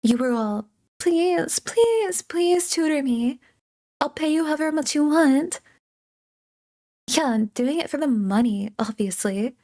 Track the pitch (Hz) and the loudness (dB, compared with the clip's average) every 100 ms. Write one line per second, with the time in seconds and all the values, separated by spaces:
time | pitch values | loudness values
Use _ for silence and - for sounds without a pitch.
0 | 226 240 254 240 220 208 - _ _ _ | 0 0 0 0 -2 -4 -8 _ _ _
1 | - 339 349 349 330 - - - 466 453 | 0 2 2 0 -2 -4 -2 2 2 2
2 | 415 370 - 339 349 359 349 - 320 302 | 0 -4 -6 -2 2 2 0 -2 0 0
3 | 277 233 240 262 _ _ _ _ _ _ | 0 0 0 -4 _ _ _ _ _ _
4 | 294 - 311 311 311 302 311 311 294 302 | -4 -2 0 0 0 0 0 -2 -2 0
5 | 294 302 311 269 339 - _ _ _ _ | 2 4 4 4 0 -8 _ _ _ _
6 | _ _ _ _ _ _ _ _ _ _ | _ _ _ _ _ _ _ _ _ _
7 | - 262 302 220 214 - 247 320 - 294 | -4 0 2 0 -2 -2 -2 -2 -4 -4
8 | 302 226 196 196 240 202 202 - 220 214 | -2 0 0 2 2 0 -6 -6 -6 -4
9 | 202 180 208 196 233 254 | -4 -2 -4 -2 -4 -6